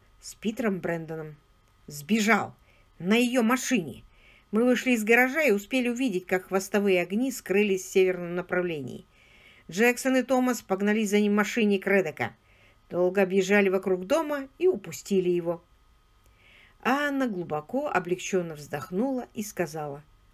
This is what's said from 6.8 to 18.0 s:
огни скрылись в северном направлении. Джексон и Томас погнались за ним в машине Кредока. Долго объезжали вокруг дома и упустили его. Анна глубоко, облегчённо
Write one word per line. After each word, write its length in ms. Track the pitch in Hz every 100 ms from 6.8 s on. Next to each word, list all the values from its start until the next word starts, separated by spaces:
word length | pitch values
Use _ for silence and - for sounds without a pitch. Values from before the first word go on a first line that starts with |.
| 202 180
огни 320 | 170 202 269
скрылись 520 | 262 - 190 208 190
в 60 | -
северном 440 | 196 185 180 175
направлении. 720 | 175 175 180 180 160 135 - - _ _ - - - -
Джексон 460 | 165 240 247 269 262
и 60 |
Томас 380 | 254 254 254 233
погнались 500 | - 190 202 214 214
за 100 | 208
ним 120 | 208
в 40 | 208
машине 420 | 202 - 214 196
Кредока. 560 | 190 196 156 147 117 - _ _ _ _ -
Долго 320 | 170 180 190
объезжали 460 | 190 196 180 208 196
вокруг 380 | 190 190 185 185
дома 420 | 294 311 294 269 -
и 80 | 359
упустили 640 | 269 165 156 - 196 180
его. 320 | 175 170 170 _ _ _ _ _ _ _ _ _ - - _
Анна 460 | - 269 294 277 262
глубоко, 600 | 185 165 151 151 254 294
облегчённо 640 | -